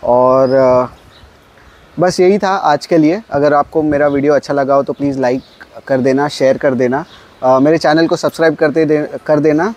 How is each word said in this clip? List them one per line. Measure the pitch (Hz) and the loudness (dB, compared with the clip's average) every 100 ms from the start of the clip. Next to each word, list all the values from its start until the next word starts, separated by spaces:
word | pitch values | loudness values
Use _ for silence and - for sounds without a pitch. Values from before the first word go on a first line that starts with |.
और, | 120 123 127 131 131 | 0 2 2 2 2
अ, | 135 131 127 127 - - - - _ _ _ - - _ - | 2 2 2 -2 -8 -20 -20 -20 _ _ _ -20 -20 _ -2
बस | 180 175 | -2 2
यही | 185 202 | 2 2
था | 196 | 0
आज | 190 156 147 - | -2 0 -2 0
के | 170 | 2
लिए। | 151 185 226 | 2 0 -4
अगर | 143 143 | -2 0
आपको | 143 147 160 | 0 0 -2
मेरा | 151 143 147 | -2 0 0
video | 143 143 | 0 0
अच्छा | 143 - | 0 0
लगा | 143 135 | -4 0
हो | 139 | 0
तो | 139 | -2
please | 139 143 135 | -4 -4 -2
लाइक | 127 127 - - - - - | -2 -4 -8 -20 -20 -20 -4
कर | 135 | 0
देना, | 131 131 143 | 0 0 -2
share | - 135 127 | 0 0 2
कर | 147 | 0
देना, | 123 127 135 165 - - - | 0 -2 -2 -8 -18 -20 -6
अ, | 127 131 | 0 2
मेरे | 143 160 | 2 2
channel | 156 156 165 | 0 0 0
को | 170 | -2
subscribe | 151 - 165 | -4 0 -2
करते | 156 156 143 | 0 -2 0
दे-, | 156 151 151 139 - | 0 0 -2 -10 -2
कर | 151 | 0
देना | 156 151 185 | 2 0 -2